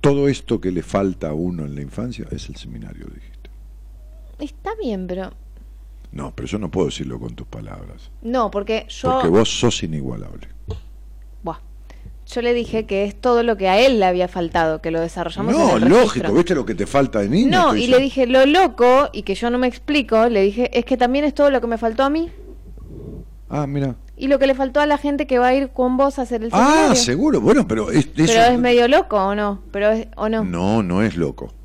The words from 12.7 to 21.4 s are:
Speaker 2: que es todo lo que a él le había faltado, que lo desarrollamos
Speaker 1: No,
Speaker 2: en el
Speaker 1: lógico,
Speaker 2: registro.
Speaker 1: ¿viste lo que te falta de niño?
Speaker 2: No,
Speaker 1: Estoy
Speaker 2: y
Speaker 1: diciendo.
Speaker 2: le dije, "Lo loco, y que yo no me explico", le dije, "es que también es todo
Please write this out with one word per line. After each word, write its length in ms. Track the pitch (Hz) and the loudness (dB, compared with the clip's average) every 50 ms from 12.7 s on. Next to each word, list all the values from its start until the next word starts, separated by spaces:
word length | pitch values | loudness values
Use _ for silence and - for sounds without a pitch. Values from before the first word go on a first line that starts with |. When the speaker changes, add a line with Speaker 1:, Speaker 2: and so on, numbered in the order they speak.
| - 220 220 | -4 -6 -4
Speaker 2:
que 180 | 220 202 196 202 | -2 -2 -2 -2
es 100 | 202 202 | -4 -6
todo 280 | - - 254 240 233 233 | -4 0 2 2 2 2
lo 120 | 233 226 | 2 0
que 120 | 190 196 185 | 0 2 2
a 100 | 185 208 | 4 6
él 200 | 247 269 262 220 | 6 6 4 4
le 60 | 190 | 2
había 220 | 185 180 180 180 | 2 2 2 0
faltado, 540 | 180 - 190 175 165 - 180 165 160 156 156 | -2 -2 -4 -6 -2 0 0 0 0 0 -2
que 80 | - 165 | -4 -4
lo 80 | 165 165 | -4 -2
desarrollamos 540 | 165 170 - 185 170 170 175 - 135 160 233 | -4 -4 -4 -6 -8 -6 -6 -4 -2 0 2
Speaker 1:
No, 240 | 320 339 233 143 | 2 4 4 4
Speaker 2:
en 60 | 113 113 | 4 4
el 60 | 127 | 6
Speaker 1:
lógico, 180 | 175 233 254 214 | 6 6 6 4
Speaker 2:
registro. 240 | - 123 - - 101 | 2 -2 -2 2 2
Speaker 1:
¿viste 220 | 147 175 175 185 | 2 2 2 0
lo 100 | 143 120 | -2 -2
que 100 | 110 107 | -4 -4
te 100 | 85 101 | -4 -4
falta 320 | - - 139 139 120 - 110 | 0 2 0 0 2 0 -2
de 100 | 101 101 | 0 2
niño? 220 | 127 190 247 269 | 2 2 2 4
Speaker 2:
No, 60 | - 370 349 294 - | 4 4 4 4 2
Speaker 1:
Estoy 20 | |
Speaker 2:
y 40 | - | 2
Speaker 1:
diciendo. 160 | 240 240 254 | 2 4 4
Speaker 2:
le 60 | 254 269 | 4 4
dije, 240 | 277 - 269 254 | 2 0 0 0
"Lo 180 | 233 254 262 269 | 2 4 4 6
loco, 640 | 277 294 359 381 311 233 - 240 247 254 269 294 - - | 6 6 4 4 2 2 4 4 6 6 4 4 0 -4
y 80 | 214 202 | -8 -6
que 120 | - 190 | -6 -6
yo 140 | 185 233 240 | -2 -2 -2
no 60 | 240 247 | 0 0
me 80 | 254 | 0
explico", 600 | 254 247 - - - 294 294 247 - 226 220 226 240 | -2 -2 -4 -6 -2 0 0 0 2 2 4 4 4
le 120 | 233 196 | 4 2
dije, 360 | 196 202 202 226 247 - - | 2 2 0 0 -4 0 0
"es 60 | 240 240 | -2 0
que 120 | - 262 | 0 0
también 260 | 226 247 240 254 285 294 | 0 2 0 2 0 0
es 80 | 294 - | -2 2
todo 160 | - | 4